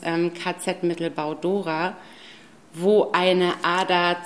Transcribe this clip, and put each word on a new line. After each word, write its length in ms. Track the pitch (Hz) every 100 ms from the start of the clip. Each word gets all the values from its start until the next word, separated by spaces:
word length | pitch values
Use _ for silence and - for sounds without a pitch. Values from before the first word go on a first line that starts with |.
| 170
ähm, 280 | 165 175
K 240 | 170 185 180
Z 240 | - 180
Mittelbau-Dora, 1120 | 175 170 165 - 151 151 180 202 170 156 180 - - - - - - - -
wo 360 | 165 185 208 -
eine 440 | 180 185 180 175 -
Ada 600 | 165 180 185 180 175 175